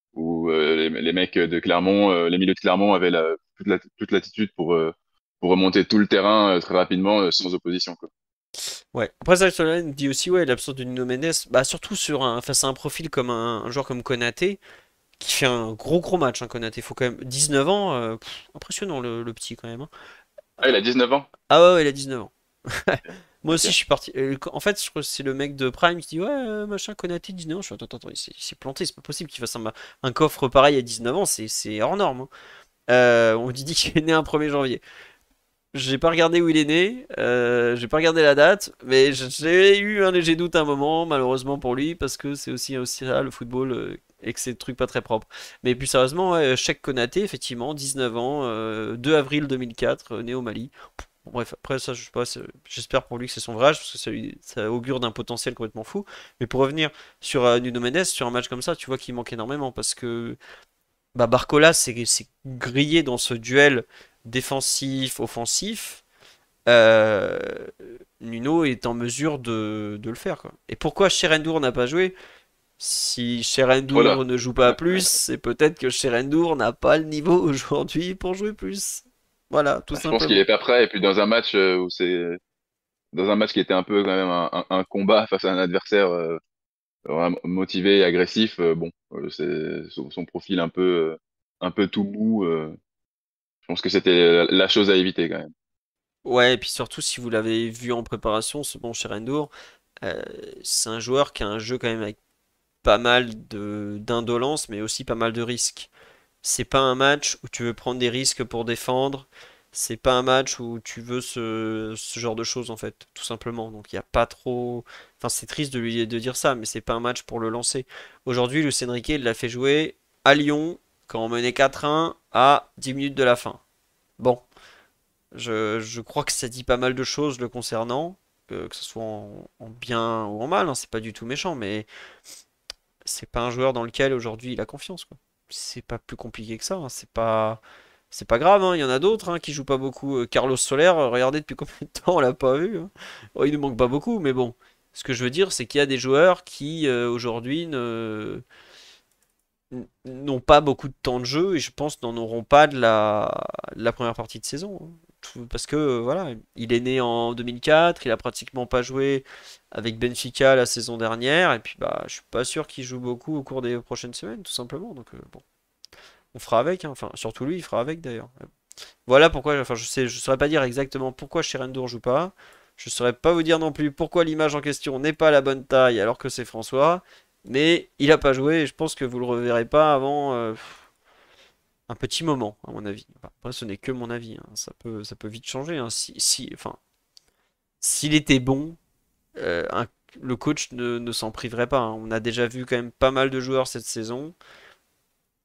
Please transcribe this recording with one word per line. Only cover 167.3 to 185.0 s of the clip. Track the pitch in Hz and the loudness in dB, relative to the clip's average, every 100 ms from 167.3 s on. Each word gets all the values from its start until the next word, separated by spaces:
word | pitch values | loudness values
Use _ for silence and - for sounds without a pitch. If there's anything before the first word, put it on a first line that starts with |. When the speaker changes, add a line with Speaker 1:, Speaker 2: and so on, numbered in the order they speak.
| - 131 | -6 -6
Speaker 2:
lui, | 180 | -6
il | |
fera | - 110 | -4 -4
avec | 131 165 | -4 -6
d'ailleurs. | 147 113 120 - - _ _ - - _ - | -10 -12 -14 -20 -20 _ _ -20 -20 _ 4
Voilà | 135 165 | 8 8
pourquoi, | 156 147 143 | 6 0 0
enfin, | 127 | -2
je | 113 | -6
sais, | 117 139 123 | -6 -4 -4
je | 117 | -4
saurais | - 131 | -2 0
pas | 147 | 2
dire | 151 | 2
exactement | 127 123 135 135 131 | 0 -2 -6 -6 -8
pourquoi | - 143 170 | -8 -6 -4
Cherendour | 156 131 131 131 123 | -4 -6 -8 -8 -8
joue | 120 | -6
pas. | 123 135 185 - - _ _ - | -2 0 -2 -8 -20 _ _ -18
Je | 120 | -10
saurais | - 123 | -2 -2
pas | 117 165 | 2 2
vous | 170 | 2
dire | 160 160 | 2 2
non | 160 | 0
plus | 139 151 | -2 -4
pourquoi | 139 160 175 | -2 0 2
l'image | 165 156 156 | 2 2 0
en | 147 | 0
question | 147 135 147 131 | -4 -6 -6 -2
n'est | 151 | -2
pas | 156 160 | 2 6
la | 143 | 6
bonne | 135 135 127 | 4 -2 2
taille | 131 127 117 | 4 6 4
alors | 107 120 | 0 -2
que | 131 | -6
c'est | - | -8
François. | 113 120 110 131 151 180 - - _ _ | -10 -10 -4 2 2 2 -4 -20 _ _
Mais | - 131 160 170 - - | -6 0 2 2 -2 0
il | 143 | 4
a | 151 | 6
pas | 143 | 4
joué | 131 143 165 | 2 2 0
et | 143 | -2
je | |
pense | - 160 | -4 -6
que | - | -4
vous | 127 123 | -6 -4
le | 123 | -4
reverrez | 120 120 117 | -2 0 0
pas | 117 151 156 | 2 4 6
avant, | 139 135 147 139 | 4 0 -2 -2
euh, | 123 113 110 - - _ _ _ _ _ _ _ _ _ _ - | -2 -4 -8 -14 -20 _ _ _ _ _ _ _ _ _ _ -18
un | |
petit | 120 135 - | -10 -8 -4
moment, | 160 135 107 - - | -2 -2 -4 -8 -16
à | |
mon | 110 | -12
avis. | 104 101 - _ | -10 -10 -14 _
Enfin, | 101 _ | -20 _
après, | 123 | -14
ce | - | -12
n'est | 113 98 | -10 -8
que | - | -8
mon | 127 117 | -8 -8
avis, | 120 113 - | -10 -12 -18
hein. | - | -14
Ça | 104 - - | -14 -14 -14
peut, | 117 110 | -12 -12